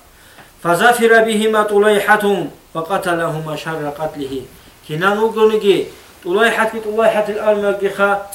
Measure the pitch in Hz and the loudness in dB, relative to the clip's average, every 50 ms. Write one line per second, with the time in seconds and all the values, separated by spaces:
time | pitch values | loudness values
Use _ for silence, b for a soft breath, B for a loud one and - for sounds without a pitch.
0 | _ B B B B B B B B B B _ - 170 170 170 220 240 240 220 | _ B B B B B B B B B B _ -2 -2 0 4 4 4 4 4
1 | 226 226 226 226 220 226 214 208 220 220 220 214 208 208 208 202 208 214 208 196 | 4 4 6 4 4 2 2 0 0 2 2 2 0 2 2 4 4 4 4 4
2 | - 196 208 208 202 202 196 180 156 - - - _ _ - 165 165 190 196 185 | 2 2 2 2 2 0 0 0 -2 -6 -10 -16 _ _ -10 -8 -6 -4 -4 -4
3 | - 180 170 165 170 165 151 156 156 156 151 147 - 165 160 151 151 143 - 160 | -2 -2 -2 -2 -2 -4 -4 -6 -8 -8 -8 -8 -8 -8 -8 -6 -6 -8 -8 -8
4 | 156 156 - 143 135 131 135 131 123 - B B B B B B - - 151 160 | -8 -8 -8 -8 -8 -8 -8 -10 -10 -12 B B B B B B -12 -10 -6 -2
5 | 185 196 208 214 220 220 208 220 220 214 214 214 190 202 175 143 131 B B B | 0 0 0 0 0 0 2 2 2 2 2 2 2 2 2 2 0 B B B
6 | B B B - - 175 180 214 233 226 220 220 220 220 226 226 214 208 214 220 | B B B -12 -6 -4 0 2 2 2 2 0 -2 -2 -4 -6 -8 -4 -2 0
7 | 220 220 - 214 208 202 208 214 214 214 208 202 202 202 190 - 196 190 - 196 | 2 2 2 0 -2 -2 -4 -2 0 0 0 2 0 -2 -2 -2 -4 -4 -2 0
8 | 196 202 202 202 - - | 0 0 0 -2 -4 -10